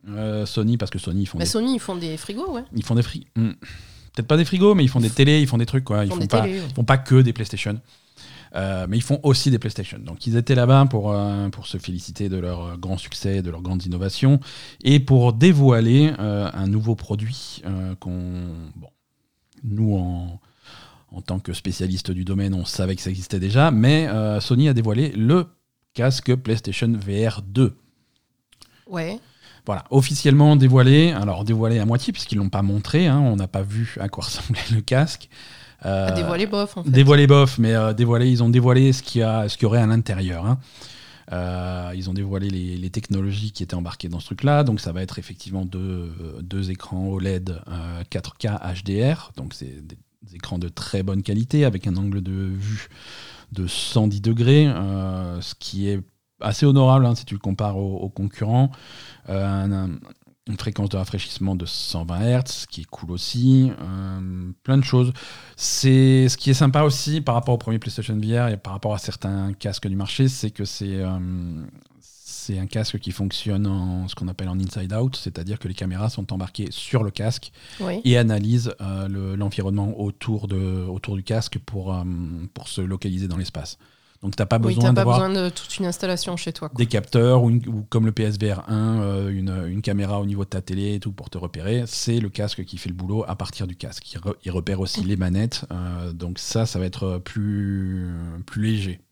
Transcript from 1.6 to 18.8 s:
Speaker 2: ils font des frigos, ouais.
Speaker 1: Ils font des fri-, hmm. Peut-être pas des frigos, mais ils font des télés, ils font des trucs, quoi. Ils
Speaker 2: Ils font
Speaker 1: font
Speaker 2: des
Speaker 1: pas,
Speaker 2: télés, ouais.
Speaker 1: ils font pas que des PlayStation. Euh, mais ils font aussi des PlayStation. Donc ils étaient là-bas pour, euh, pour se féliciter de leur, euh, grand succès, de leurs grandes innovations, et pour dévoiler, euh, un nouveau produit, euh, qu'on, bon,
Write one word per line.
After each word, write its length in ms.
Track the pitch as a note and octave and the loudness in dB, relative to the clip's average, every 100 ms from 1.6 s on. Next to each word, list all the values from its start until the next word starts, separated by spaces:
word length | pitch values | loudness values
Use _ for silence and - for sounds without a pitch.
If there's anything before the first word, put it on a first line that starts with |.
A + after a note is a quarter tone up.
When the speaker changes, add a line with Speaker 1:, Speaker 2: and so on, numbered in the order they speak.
| B3 | 0
Speaker 2:
ils 40 | B3 | -2
font 160 | - | -4
des 220 | F3+ E3 D#3 | -6 -6 -8
frigos, 340 | - G#3 F#4 | -10 -8 -6
ouais. 140 | C#4 D#3+ | -8 -6
Speaker 1:
Ils 80 | A#2 | -6
font 100 | - | 0
des 100 | A#2 | 0
fri-, 220 | A#2 - - A2+ | 0 -6 -8 -2
hmm. 140 | A2+ - - - - - - | -2 -4 -16 -20 -20 -20 -12
Peut-être 140 | - A2+ | -8 2
pas 80 | |
des 80 | D#3 | 2
frigos, 320 | E3 F#3 G3+ | 2 4 4
mais 80 | G3 | 6
ils 60 | C3 | 4
font 100 | C3 | 4
des 100 | A2+ | 0
télés, 300 | A#2 C#3 D3+ | 4 6 6
ils 80 | C3+ | 4
font 100 | B2 | 0
des 80 | |
trucs, 200 | A#2 C3+ | 0 -2
quoi. 180 | C3 G#2 | 0 0
Ils 40 | G2+ | 0
Speaker 2:
Ils 20 | |
font 60 | |
Speaker 1:
font 40 | F2+ | -2
Speaker 2:
des 80 | G2+ | 2
Speaker 1:
pas, 140 | A2+ | 2
Speaker 2:
télés, 180 | G#2+ F#2+ | 2 -4
ouais. 60 | D#3 | -6
Speaker 1:
ils 60 | |
font 80 | C3 | -2
pas 140 | A2+ C3+ | 2 2
que 240 | - C3 | 6 6
des 100 | B2+ | 6
PlayStation. 480 | A2+ G#2+ G#2 G#2 G#2+ _ _ _ _ - - - | 2 -6 -4 -4 -6 _ _ _ _ -20 -20 -12
Euh, 320 | - F#2+ F#2+ F#2 | -6 -4 -4 0
mais 80 | A2+ | -2
ils 60 | |
font 180 | - C#3+ | 0 0
aussi 260 | D3 B2 C#3+ | 2 2 4
des 100 | A#2 | 2
PlayStation. 400 | A2 - F#2 G2+ | 0 -8 -10 -12
Donc 280 | A2 F2+ A#2+ | -14 -8 0
ils 80 | |
étaient 200 | A#2 A#2 | 0 2
là-bas 320 | B2+ A#2+ C3+ C#3 | 4 6 6 6
pour, 240 | A2+ G#2 | 2 0
euh, 340 | G2+ G2+ G2+ G2+ | 0 0 -2 -4
pour 200 | G2+ - | -6 -10
se 100 | F#2 | -8
féliciter 500 | - F2+ - F2 G2+ | -6 -8 -8 -6 -4
de 80 | |
leur, 300 | F#2 F2 F2 | -2 -4 -6
euh, 100 | E2+ | -8
grand 220 | E2+ F#2+ F#2+ | -8 -6 -6
succès, 440 | - - G2 G2 | -6 -6 -2 -2
de 80 | F2 | -4
leurs 120 | E2 | -6
grandes 240 | F2+ F#2 | -4 -4
innovations, 560 | F2+ F2 F#2+ - C3+ C#3 - - - - | -2 -4 -4 2 4 4 2 -16 -18 -4
et 180 | - C#3+ | 2 2
pour 320 | C3+ C3 B2 | 6 6 6
dévoiler, 800 | A2+ E3+ D3+ C3+ A#2 A2+ C3 D3+ C#3+ | 6 6 8 6 6 6 6 6 2
euh, 320 | G#2+ G2+ G2 | -2 0 -2
un 140 | - G2 | -2 0
nouveau 280 | G#2+ A2 | 2 0
produit, 680 | A2 - G#2 A2 C3 - - | -2 -4 -4 -4 -8 -12 -12
euh, 300 | F2+ F#2+ F#2 | -8 -6 -6
qu'on, 540 | F#2 F#2 F2+ F2+ F2+ F2 E2 D#2 | -8 -8 -6 -6 -8 -8 -10 -14
bon, 140 | - | -16